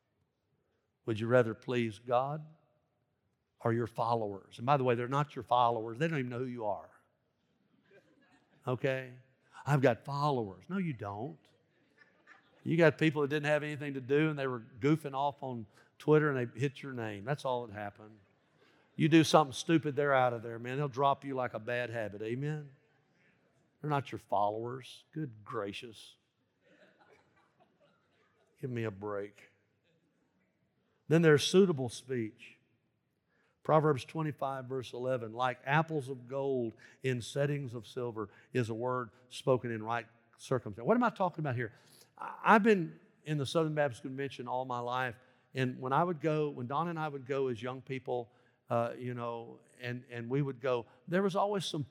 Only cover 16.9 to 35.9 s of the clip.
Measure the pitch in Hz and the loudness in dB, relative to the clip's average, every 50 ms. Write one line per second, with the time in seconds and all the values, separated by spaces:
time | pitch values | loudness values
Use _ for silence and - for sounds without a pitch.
16.9 | 131 120 113 107 104 98 98 131 147 - - 135 123 123 120 110 98 104 104 104 | -8 -6 -6 -6 -8 -8 -4 -4 -4 -2 -2 -4 -2 -4 -6 -8 -10 -8 -10 -10
17.9 | - - 107 107 110 104 _ _ _ _ _ _ _ _ _ _ _ _ _ _ | -10 -14 -20 -20 -20 -20 _ _ _ _ _ _ _ _ _ _ _ _ _ _
18.9 | - - 156 151 160 165 147 - - 156 151 135 117 - - - 165 160 - 151 | -2 0 2 8 8 8 8 8 6 6 6 4 -2 -8 0 2 2 2 2 0
19.9 | 127 143 143 143 135 131 127 123 120 113 110 117 117 113 120 123 131 143 147 139 | -2 0 2 4 4 4 4 4 0 -2 -8 -8 -10 -8 -8 -6 -4 -4 -4 -4
20.9 | 113 131 143 139 139 139 143 139 131 131 123 120 - 110 107 120 120 123 120 117 | 0 2 2 2 2 0 -4 -8 -4 -4 -4 -4 -6 -8 -6 -4 -4 -4 -4 -4
21.9 | 117 117 107 101 101 101 110 110 120 131 143 147 156 151 147 139 - _ _ _ | -4 -6 -6 -6 -6 -8 -6 -6 -4 -4 -4 -4 -6 -6 -10 -14 -20 _ _ _
22.9 | _ _ _ _ _ _ _ _ _ _ _ _ _ _ _ _ _ - - 151 | _ _ _ _ _ _ _ _ _ _ _ _ _ _ _ _ _ -8 -4 -2
23.9 | 147 139 131 - 113 98 - - 101 98 104 104 107 110 117 120 127 131 123 - | 0 0 -2 -4 -10 -12 -6 -2 0 2 2 2 0 -4 -6 -6 -8 -10 -14 -16
24.9 | - - _ _ - 156 156 127 110 107 101 95 131 110 101 101 98 - 123 117 | -20 -20 _ _ -8 -8 -8 -8 -10 -16 -16 -8 -6 -6 -6 -6 -8 -10 -14 -14
25.9 | 104 - - - - _ _ _ _ _ _ _ _ _ _ _ _ _ - _ | -18 -20 -20 -20 -20 _ _ _ _ _ _ _ _ _ _ _ _ _ -20 _
26.9 | _ _ _ _ - _ _ _ _ _ _ _ _ _ 339 _ _ _ _ _ | _ _ _ _ -20 _ _ _ _ _ _ _ _ _ -20 _ _ _ _ _
27.9 | _ _ _ _ _ _ _ _ _ _ _ _ _ - 143 131 123 117 113 107 | _ _ _ _ _ _ _ _ _ _ _ _ _ -10 -8 -6 -4 -2 -2 -4
28.9 | 95 95 104 104 101 101 104 104 _ - - _ _ _ _ _ _ _ _ _ | -4 -6 -6 -4 -4 -4 -6 -8 _ -20 -20 _ _ _ _ _ _ _ _ _
29.9 | _ _ _ _ _ _ _ _ _ _ _ _ _ _ _ _ _ _ _ _ | _ _ _ _ _ _ _ _ _ _ _ _ _ _ _ _ _ _ _ _
30.9 | _ _ _ - 151 170 170 156 151 135 - - - 185 202 180 165 135 131 117 | _ _ _ 2 4 6 8 8 8 8 6 6 8 8 8 8 4 0 -2 -6
31.9 | - - - 131 131 120 113 104 - _ - - - _ _ _ _ _ _ _ | -6 -10 -8 -4 -2 -2 -2 -4 -6 _ -20 -20 -20 _ _ _ _ _ _ _
32.9 | _ _ _ _ _ _ _ _ _ _ _ _ _ _ - - 151 160 147 156 | _ _ _ _ _ _ _ _ _ _ _ _ _ _ 0 4 4 6 6 6
33.9 | 143 120 - - - 160 156 151 - - 139 135 135 131 127 123 131 131 117 - | 2 2 -2 -8 -6 -4 -4 -4 -4 -4 -4 -4 -4 -6 -8 -6 -6 -6 -6 -8
34.9 | - 120 123 127 131 120 113 110 110 120 127 127 123 - - 131 143 160 160 160 | -8 -6 -2 -2 -2 -2 -4 -6 -2 0 0 0 0 -2 -2 2 2 2 2 0